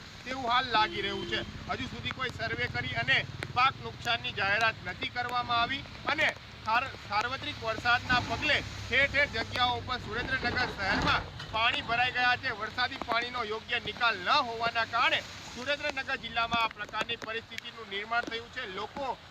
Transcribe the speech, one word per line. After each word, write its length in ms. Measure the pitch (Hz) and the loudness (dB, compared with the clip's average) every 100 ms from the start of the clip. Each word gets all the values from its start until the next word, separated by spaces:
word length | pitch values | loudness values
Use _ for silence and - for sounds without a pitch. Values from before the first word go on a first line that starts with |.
| - - 240 | -2 -12 -8
તેવું 260 | 262 254 | -4 2
હાલ 160 | 240 262 | 2 4
લાગી 300 | 220 214 202 | 4 4 2
રહ્યું 280 | 196 202 202 | -2 -2 -2
છે. 100 | 214 - - - | -2 -4 -6 -6
હજુ 180 | 208 247 | -4 -4
સુધી 220 | 226 247 | -6 -6
કોઈ 200 | 254 254 | -4 -4
સર્વે 380 | - 226 233 240 | -2 -4 -2 -2
કરી 260 | 240 247 | -2 -2
અને 320 | 226 240 254 190 - - | -2 2 2 2 -6 -4
પાક 200 | 240 262 - | 4 4 4
નુકસાનની 480 | 233 214 - 233 247 | -6 -6 0 0 0
જાહેરાત 440 | 214 196 208 226 220 180 | 0 2 4 4 2 -4
નથી 240 | 180 262 | -6 -4
કરવામાં 520 | 247 247 247 240 233 | -2 -2 0 2 2
આવી 220 | 240 277 277 - - | 2 0 -6 -8 -2
અને 280 | 294 285 - - - - | 2 2 0 -8 -10 0
સાર-, 300 | 233 262 202 - | 2 2 -4 -4
સાર્વત્રિક 460 | 202 240 262 285 285 | 0 0 -2 -6 -4
વરસાદના 560 | 220 220 240 240 247 254 | -4 0 4 4 4 2
પગલે 440 | 247 233 294 254 - - - | 2 0 2 2 0 -8 0
ઠેર 200 | 247 277 | 4 4
ઠેર 180 | 269 285 | 4 2
જગ્યાઓ 500 | 226 220 254 247 240 | 2 -2 2 2 2
ઉપર 220 | 240 247 | -2 -4
સુરેન્દ્રનગર 680 | 220 214 247 262 240 254 240 - | -4 -4 -2 0 0 0 0 0
શહેરમાં 440 | 196 247 269 247 - - - | 0 2 4 2 0 -10 -4
પાણી 300 | 220 233 277 | 2 4 2
ભરાઈ 300 | 240 233 254 | 2 2 2
ગયા 240 | 247 247 247 | 4 4 4
છે. 140 | 262 | 0
વરસાદી 480 | 220 214 233 254 262 | -2 -4 0 0 0
પાણીનો 460 | - 226 240 247 | 0 0 0 -2
યોગ્ય 360 | 220 220 208 240 | -2 -4 -2 -2
નિકાલ 360 | 220 208 240 208 | -2 2 2 4
ન 120 | 180 | 4
હોવાના 560 | 277 247 233 233 233 226 | 4 4 0 0 0 0
કારણે 360 | 233 285 285 - - - - | 4 4 4 0 -10 -12 -6
સુરેન્દ્રનગર 600 | 254 285 294 277 269 269 | -2 -2 0 -2 -2 -4
જિલ્લામાં 460 | 226 233 233 233 | -2 0 2 2
આ 40 | 226 | 2
પ્રકારની 500 | 208 208 214 226 226 | 0 -6 -4 -2 -4
પરિસ્થિતિનું 720 | - 220 226 226 233 233 214 | -4 -6 -6 -10 -10 -12 -8
નિર્માણ 320 | 196 214 233 | -6 -2 0
થયું 300 | - 226 233 | 0 -4 -8
છે. 140 | - 247 | -8 -8
લોકો 520 | 190 214 - 269 214 - | -6 -6 -4 -4 -4 -8